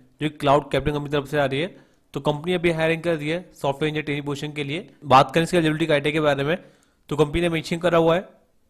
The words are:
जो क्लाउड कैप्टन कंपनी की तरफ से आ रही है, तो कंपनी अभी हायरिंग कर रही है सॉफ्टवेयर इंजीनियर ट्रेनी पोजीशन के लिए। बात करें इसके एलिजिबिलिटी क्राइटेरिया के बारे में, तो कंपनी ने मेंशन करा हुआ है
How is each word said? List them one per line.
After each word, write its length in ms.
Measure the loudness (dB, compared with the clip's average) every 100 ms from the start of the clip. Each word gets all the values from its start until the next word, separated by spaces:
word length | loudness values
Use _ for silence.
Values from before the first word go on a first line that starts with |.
| _ _
जो 80 | -6
क्लाउड 400 | -2 2 2 2
कैप्टन 200 | -2 -2
कंपनी 140 | -4 -4
की 60 |
तरफ 160 | -4 -2
से 120 | -2
आ 60 | -2
रही 140 | -2
है, 140 | -6 -10 _ _ _
तो 60 | -4
कंपनी 320 | -4 -2 -2
अभी 180 | 0 0
हायरिंग 300 | 2 0 0
कर 120 | -2 -2
रही 140 | -2
है 100 | -6 -8
सॉफ्टवेयर 340 | -6 -4 -2 -2
इंजीनियर 180 | -2 -4
ट्रेनी 160 | -4
पोजीशन 300 | -6 -6 -8
के 100 | -8
लिए। 260 | -6 -8 -10 -14 4
बात 260 | 6 6
करें 100 | 2
इसके 140 | 2 2
एलिजिबिलिटी 280 | 2 0 2
क्राइटेरिया 280 | 2 0
के 60 | 0
बारे 220 | 2 2
में, 140 | 0 -4 -8 _ _ _ -6
तो 60 | 0
कंपनी 260 | 0 2
ने 80 | 0
मेंशन 280 | -2 -4 -2
करा 180 | 2 4
हुआ 180 | 4 2
है 120 | -2 _ _ _ _